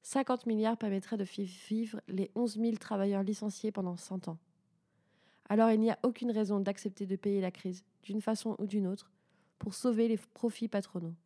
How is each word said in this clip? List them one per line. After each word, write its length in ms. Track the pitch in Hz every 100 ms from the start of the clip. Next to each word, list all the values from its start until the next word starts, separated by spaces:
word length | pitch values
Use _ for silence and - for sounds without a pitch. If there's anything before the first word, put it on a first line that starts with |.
Cinquante 440 | - 277 254 254 -
milliards 320 | 214 220 226
permettraient 400 | 214 196 185 220
de 80 | 190
fi-, 180 | -
vivre 580 | 190 185 - 220 226 214 -
les 240 | 190 196
onze 240 | - 240 208
mille 220 | 233 220
travailleurs 440 | - 208 196 196
licenciés 480 | 196 208 214 196 214
pendant 260 | 202 185 175
cent 300 | - 190 180
ans. 100 | 165 _ _ _ _ _ _ _ _ _ _ -
Alors 200 | 214 226
il 100 | 220
n'y 120 | 226
a 80 | -
aucune 280 | 254 226 240
raison 280 | 214 208 202
d'accepter 460 | 196 196 208 190 196
de 100 | 190
payer 260 | 208 202
la 100 | 185
crise, 320 | 180 190 180 _ _
d'une 180 | - 208
façon 340 | 214 220 226 -
ou 100 | 208
d'une 200 | 208 185
autre, 240 | 196 - _ _ _ _ _
pour 140 | -
sauver 340 | 185 254 226 233
les 100 | 220
profits 500 | - - 233 - 226
patronaux. 460 | 202 196 185 170 170